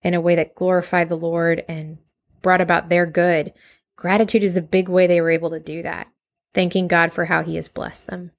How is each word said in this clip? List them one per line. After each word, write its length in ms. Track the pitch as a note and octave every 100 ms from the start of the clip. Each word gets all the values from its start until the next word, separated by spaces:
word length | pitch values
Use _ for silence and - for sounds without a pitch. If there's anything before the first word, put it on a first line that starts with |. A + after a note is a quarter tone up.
in 120 | F3
a 60 | F3
way 140 | E3+
that 200 | E3+ D#3+ -
glorified 520 | F#3 F3+ F3 F3+ E3+
the 80 | E3
Lord 480 | E3 E3+ E3+ E3 -
and 300 | D#3+ D#3 D#3+ _ _ _ _
brought 200 | F3+ F#3
about 280 | E3+ E3 E3
their 180 | F3 F3
good. 460 | E3 F3 E3 D3 _ _ _ _ _
Gratitude 460 | F3 G3+ G#3+ A3+
is 120 | G3+
the 60 | F3
big 260 | D#3 F#3 F#3
way 180 | F#3 F3+
they 140 | F3
were 100 | E3
able 200 | E3 E3
to 100 | D#3+
do 220 | D#3 D#3+
that. 260 | E3+ E3 - _ _ _ _
Thanking 340 | - F3+ F#3+ F3+
God 240 | E3+ E3+
for 140 | F3 E3
how 160 | E3
he 120 | E3 E3
has 120 | D3+
blessed 400 | - - - -
them. 240 | F3+ F3+